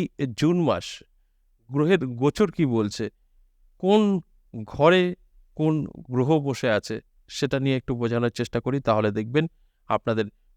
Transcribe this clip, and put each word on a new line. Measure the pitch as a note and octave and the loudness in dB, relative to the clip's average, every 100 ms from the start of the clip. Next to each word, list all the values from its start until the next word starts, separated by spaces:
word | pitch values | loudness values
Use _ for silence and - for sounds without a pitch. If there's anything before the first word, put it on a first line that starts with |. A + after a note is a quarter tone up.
| F3+ - C#3 A2 | 0 -4 -8 -2
জুন | D#3 F3 | 0 2
মাস | D3+ F2 - - - _ _ _ _ _ - | 0 -2 -6 -16 -20 _ _ _ _ _ -6
গ্রহের | C3+ D3+ F#3+ C3+ | -2 2 2 0
গোচর | A#2+ C#3 - G3+ | 0 0 2 0
কি | E3+ D3 | 2 0
বলছে, | A2+ G#2 - G#2 - _ _ _ _ _ _ | 0 -2 -4 -8 -10 _ _ _ _ _ _
কোন | F#3 G#3+ G#3 F#3+ - _ _ A2+ | 2 4 4 0 -4 _ _ -14
ঘরে | G#2+ B2+ D3+ F#3 F3+ F3+ _ _ _ - | -10 2 4 6 2 -4 _ _ _ -4
কোন | D#3 D#3 - - - | 0 0 -4 -12 -4
গ্রহ | B2 B2+ D#3+ | -2 2 2
বসে | C#3 C3 B2+ | 0 -2 0
আছে, | G#2 - A2 - _ - | 0 -2 -10 -12 _ -16
সেটা | - C3+ C#3 | -4 -2 0
নিয়ে | C3+ C3 | 0 0
একটু | - | -2
বোঝানোর | A#2+ A#2 A#2 A#2+ | -2 -2 0 -2
চেষ্টা | - A#2+ B2 | -2 -4 -4
করি, | B2+ C#3 | -2 -2
তাহলে | A#2 G#2+ G#2+ | 0 2 0
দেখবেন | G#2 A2 C#3+ E3 - _ _ - | -2 -2 -2 -2 -6 _ _ -4
আপনাদের, | G#2+ - A2 G#2 - _ | -2 0 -2 -4 -8 _